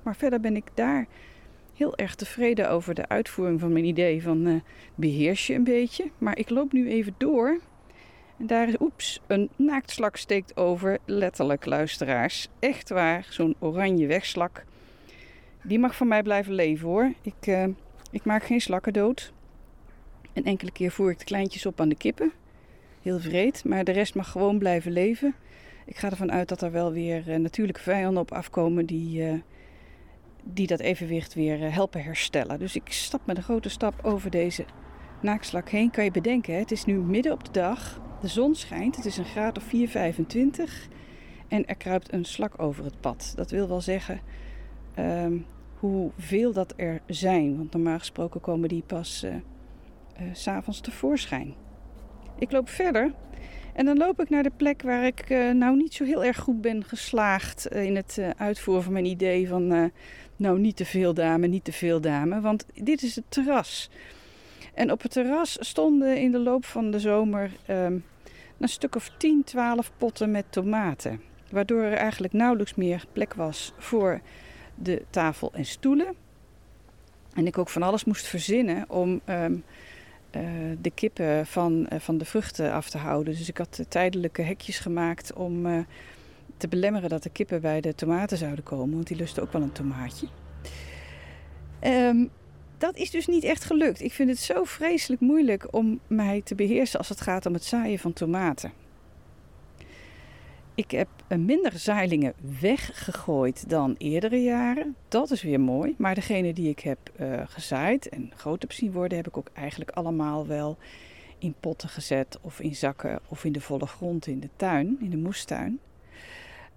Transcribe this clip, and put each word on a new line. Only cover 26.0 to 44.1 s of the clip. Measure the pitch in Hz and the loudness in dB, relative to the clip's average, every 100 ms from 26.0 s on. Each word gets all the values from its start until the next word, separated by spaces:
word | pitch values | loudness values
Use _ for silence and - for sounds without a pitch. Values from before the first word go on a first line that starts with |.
| 202 | -4
ervan | 190 190 | -2 0
uit | 180 175 | 0 0
dat | 180 | -2
er | 175 | -2
wel | 170 170 | 0 0
weer, | 165 170 165 165 | 0 -2 -2 -2
eh, | 160 | 0
natuurlijke | 165 - 208 - | 0 0 -2 -2
vijanden | 180 196 190 185 | 0 2 2 0
op | - | 0
afkomen | - - 180 165 175 165 | -6 -4 2 2 2 0
die, | 165 165 160 | -2 -2 -2
eh, | 160 160 - - - - - - - - - - | 0 -2 -6 -18 -20 -20 -20 -20 -20 -20 -20 -18
die | - 185 180 | -8 -2 0
dat | 165 | 0
evenwicht | - 180 165 165 151 | 0 -2 -2 -4 -4
weer, | 160 156 151 | -2 0 0
eh, | 156 | -2
helpen | 170 196 165 | 0 0 -2
herstellen. | 147 160 - 147 120 147 | -6 -4 -2 -2 -2 -4
Dus | 185 - | -6 -6
ik | - | -6
stap | - - 277 - | -6 -4 -4 -4
met | 180 | -4
een | |
grote | 180 226 208 | -2 -2 -2
stap | - 214 - | -2 -2 -2
over | 220 202 190 | -2 -2 0
deze | 175 175 170 - - - - - - | 0 0 -2 -10 -14 -20 -20 -20 -4
naaktslak | 208 214 - - - | -2 -2 -2 -6 -2
heen. | 214 233 | 2 2
Kan | 226 | 4
je | 202 | 2
bedenken, | 196 220 254 196 | 2 2 0 0
hè? | 170 | -2
Het | 220 | -2
is | 220 - | -2 0
nu | |
midden | 196 175 208 302 | 2 2 2 2
op | - - | -2 -2
de | |
dag. | 190 175 247 - - - - | 0 0 -2 -6 -12 -14 -8
De | 190 | -4
zon | 190 277 311 | 2 4 2
schijnt. | - 170 226 269 | -2 -2 -2 0
Het | 214 | -4
is | 190 | -4
een | 175 | -4
graad | 214 220 208 | -2 -2 -2
of | |
vier, | - 233 240 | -2 0 2
vijfentwintig. | 220 170 170 160 226 269 285 320 - - - - - - - - | 2 0 0 -2 2 2 2 -4 -6 -16 -18 -20 -20 -20 -18 -4
En | 214 - | -2 -2
er | - | -4
kruipt | 185 185 - | -2 -2 0
een | 185 170 | -4 -4
slak | - 208 - | -4 -6 -2
over | 156 143 | -4 -4
het | 143 - | -8 -6
pad. | 127 117 - - | -6 -4 -8 -8
Dat | 180 | -4
wil | 196 190 | -2 -2
wel | 180 | -2
zeggen, | 175 190 - | -2 -4 -4